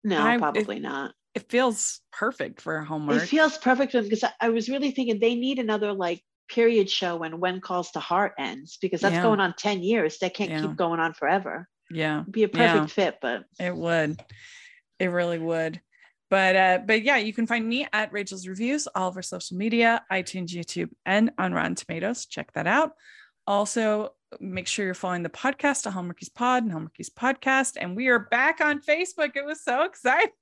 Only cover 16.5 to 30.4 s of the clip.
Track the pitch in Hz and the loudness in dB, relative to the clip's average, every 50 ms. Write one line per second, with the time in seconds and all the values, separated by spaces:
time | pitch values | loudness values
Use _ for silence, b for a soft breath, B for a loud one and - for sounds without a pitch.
16.5 | 185 190 190 185 185 185 - 196 220 226 214 269 285 254 208 220 208 - 226 226 | 6 6 6 6 6 4 4 2 2 2 4 4 2 2 2 0 -2 -2 -2 0
17.5 | 233 233 220 226 233 254 285 - - 214 214 208 - 208 202 190 190 190 180 185 | 0 -2 0 -2 -2 -2 -4 -2 -2 -2 -2 -2 -4 -6 -6 -6 -10 -12 -10 -10
18.5 | 190 190 226 240 277 302 - - _ - 185 185 180 185 180 - - 180 - - | -8 -4 -2 -2 -2 -2 -4 -4 _ -2 -2 -2 -4 -6 -10 -10 -10 -10 -10 -8
19.5 | 180 180 202 226 226 233 233 226 233 233 - _ 196 190 185 - - 190 175 170 | -6 -4 -2 0 2 4 4 4 4 2 -2 _ -4 -4 -4 -4 -6 -8 -8 -6
20.5 | 180 170 165 - - 175 170 165 - _ _ 175 190 208 220 233 - - 185 185 | -6 -8 -8 -8 -6 -6 -6 -6 -8 _ _ 0 2 4 4 2 2 -2 -2 0
21.5 | 175 165 170 185 180 - - - 165 165 175 208 247 - - _ - - - - | 0 0 0 -2 -4 -6 -8 -8 -8 -4 -4 -4 -4 -6 -8 _ -10 -12 -12 -8
22.5 | _ 160 156 165 214 277 320 311 - B B B B B B B B _ _ - | _ -4 0 2 2 2 2 0 -4 B B B B B B B B _ _ 0
23.5 | 202 202 208 208 - 233 220 214 214 214 214 - _ _ _ _ - - - 190 | 0 0 0 0 0 0 0 2 0 0 -2 -6 _ _ _ _ -18 -14 -12 -8
24.5 | 185 185 185 - - - 202 185 185 - - 180 180 175 170 160 - - - 262 | -8 -8 -6 -6 -4 -4 -2 -4 -4 -4 -4 -4 -4 -4 -4 -6 -8 -4 -4 -4
25.5 | 269 - - 285 277 - - 220 190 190 175 175 170 _ - - _ - 240 247 | -2 0 0 0 0 0 -4 -6 -6 -6 -6 -8 -10 _ -16 -20 _ -2 0 2
26.5 | 254 254 233 220 175 156 160 160 _ - - - _ - - 254 269 254 - 269 | 2 2 2 0 -4 -4 -8 -10 _ -14 -14 -14 _ -2 0 0 0 0 0 2
27.5 | 269 269 269 - - - - 180 180 208 254 262 240 233 - - - 240 262 302 | 2 2 2 0 -4 -6 -8 -6 -6 -2 2 2 2 2 2 2 2 2 4 2
28.5 | 320 - 320 302 294 294 - - 302 320 370 359 - - 302 285 - 277 285 294 | 2 2 2 0 0 0 0 0 0 0 0 -4 -2 -2 -2 -2 -2 -6 -6 -6
29.5 | 311 320 - - 247 262 311 392 - - - 247 262 330 415 427 _ _ | -8 -6 -4 -2 0 0 0 0 -2 -2 0 2 4 4 2 2 _ _